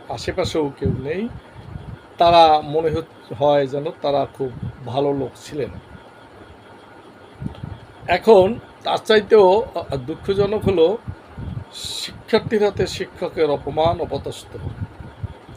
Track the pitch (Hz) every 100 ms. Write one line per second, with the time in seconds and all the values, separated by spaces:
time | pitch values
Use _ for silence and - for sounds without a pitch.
0 | - 131 - - 170 165 147 135 135 127
1 | 135 180 233 - - - - - - -
2 | - - 170 170 160 151 151 151 165 156
3 | 160 - - 131 147 147 135 143 156 -
4 | 147 139 135 - 131 117 123 - 123 127
5 | 143 143 123 - - 147 113 85 - -
6 | - - - - - - - - - -
7 | - - - - - - - - - -
8 | - 175 - 208 185 240 - - - 170
9 | - 214 196 220 185 202 - 170 165 139
10 | 123 160 - 196 196 214 196 185 160 226
11 | - - - - - - - - - -
12 | - - - 220 - 214 208 190 185 -
13 | 185 - 175 175 156 139 143 151 165 170
14 | 143 139 143 - - - - - - -
15 | - - - - -